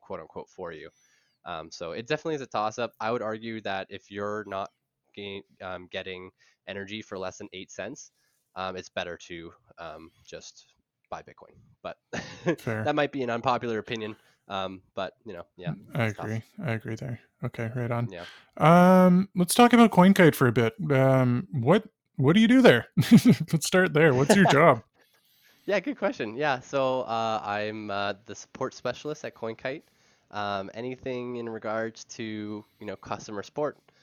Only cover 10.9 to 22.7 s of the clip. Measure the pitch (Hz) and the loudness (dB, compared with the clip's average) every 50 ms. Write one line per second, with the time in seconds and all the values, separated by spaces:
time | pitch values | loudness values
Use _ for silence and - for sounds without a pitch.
10.9 | _ _ _ _ - - - - - _ - - _ _ _ _ _ _ - 87 | _ _ _ _ -16 -16 -16 -18 -20 _ -20 -20 _ _ _ _ _ _ -14 -14
11.9 | - - _ _ - - - - - - - 180 160 - - - 113 110 110 147 | -14 -14 _ _ -12 -12 -12 -12 -14 -6 -4 -4 -4 -2 -4 -6 -6 -4 -4 -2
12.9 | 147 147 147 139 - 139 131 117 117 117 117 131 123 117 120 120 113 107 101 - | -2 0 -2 -2 -2 -6 -6 -4 -4 -4 -2 -2 -2 -2 -2 -4 -6 -6 -6 -8
13.9 | 123 110 107 107 107 - _ _ _ _ _ - 98 95 95 95 95 92 92 _ | -10 -10 -10 -10 -12 -14 _ _ _ _ _ -10 -8 -8 -8 -8 -10 -14 -18 _
14.9 | _ - 95 - - _ _ 107 95 85 85 _ _ - 90 85 76 - - - | _ -10 -10 -10 -10 _ _ -16 -16 -16 -16 _ _ -12 -10 -10 -10 -10 -12 -10
15.9 | - 156 117 110 107 - 107 110 110 113 - _ _ - 196 147 113 113 - 117 | -8 -6 -4 -4 -6 -8 -8 -8 -8 -10 -10 _ _ -12 -8 -8 -8 -8 -8 -10
16.9 | 117 113 - - 117 113 _ _ _ _ - 120 - - 117 110 117 127 120 117 | -12 -10 -10 -12 -12 -14 _ _ _ _ -12 -12 -10 -8 -10 -8 -8 -8 -6 -6
17.9 | 120 120 120 113 95 85 87 - - - _ _ _ - - 151 170 175 180 180 | -4 -6 -6 -8 -8 -12 -16 -18 -20 -20 _ _ _ 2 4 6 6 8 8 8
18.9 | 185 185 185 185 180 180 190 - - 180 175 170 - - 240 240 247 233 233 208 | 8 8 8 6 6 4 2 0 -2 -2 -2 2 4 6 6 8 8 8 6 6
19.9 | - - 180 190 196 - 185 156 - - 139 120 113 127 117 113 - - 175 151 | 6 6 6 6 8 8 6 6 6 6 4 2 4 2 2 0 0 -2 -2 0
20.9 | 139 131 131 135 131 131 127 123 123 123 - - - 139 113 123 175 220 208 - | 2 4 4 4 4 4 4 2 2 0 -2 -4 -6 -2 2 2 2 2 2 -2
21.9 | _ _ _ _ _ - 135 131 170 214 226 208 247 262 240 220 | _ _ _ _ _ 0 2 4 6 6 6 6 6 8 8 8